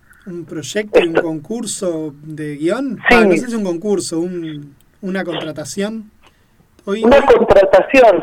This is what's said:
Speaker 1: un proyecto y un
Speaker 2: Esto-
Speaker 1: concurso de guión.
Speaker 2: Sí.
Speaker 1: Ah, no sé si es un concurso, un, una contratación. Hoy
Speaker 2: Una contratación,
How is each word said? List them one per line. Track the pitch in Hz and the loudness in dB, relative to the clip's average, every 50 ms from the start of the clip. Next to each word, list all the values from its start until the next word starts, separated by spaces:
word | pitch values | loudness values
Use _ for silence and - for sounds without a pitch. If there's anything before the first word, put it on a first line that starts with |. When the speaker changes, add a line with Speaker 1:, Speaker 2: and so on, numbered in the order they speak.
| _ _ _ _ - | _ _ _ _ -18
Speaker 1:
un | 202 175 175 160 | -14 -14 -14 -12
proyecto | - 180 160 147 - - 208 214 208 - - | -12 -12 -12 -10 -8 -6 -6 -2 0 2 2
y | 180 | 2
un | 165 165 | 2 -2
Speaker 2:
Esto- | 165 | -6
Speaker 1:
concurso | 170 165 160 151 147 - 226 240 226 196 - - 202 180 165 160 156 151 139 147 151 | -6 -8 -8 -8 -8 -8 -8 -8 -8 -8 -8 -6 -6 -6 -6 -6 -8 -10 -12 -14 -16
de | 156 156 147 156 151 147 | -16 -14 -12 -10 -10 -8
guión. | 139 151 175 208 254 285 269 202 - - 220 | -6 -4 -4 -4 -4 -6 -8 -8 -6 -2 2
Speaker 2:
Sí. | 240 | 2
Speaker 1:
Ah, | 233 220 | 4 4
no | 196 | 2
sé | 175 - | 2 0
si | - | -2
es | 240 226 | -6 -6
un | 226 | -6
concurso, | 202 185 170 165 190 214 202 180 165 - 170 165 | -4 -6 -6 -6 -4 -4 -2 -2 -4 -4 -6 -6
un, | 170 185 180 175 165 156 151 147 147 139 139 _ _ _ _ _ | -6 -6 -8 -10 -10 -12 -12 -14 -16 -18 _ _ _ _ _ _
una | 208 185 185 190 180 | -10 -8 -6 -6 -6
contratación. | 175 160 156 160 156 151 156 151 147 - 202 196 214 226 226 208 - _ _ _ _ _ _ _ _ _ _ _ _ _ _ - | -6 -8 -8 -8 -10 -10 -10 -12 -10 -8 -6 -6 -6 -8 -10 -14 -16 _ _ _ _ _ _ _ _ _ _ _ _ _ _ -8
Hoy | 202 196 226 220 | -6 -4 0 4
Speaker 2:
Una | 233 277 277 | 4 4 6
contratación, | - - 240 214 220 - 202 196 190 190 196 190 - - - 269 247 220 180 160 | 6 6 4 4 6 6 6 6 6 6 6 4 4 4 6 6 8 8 6 4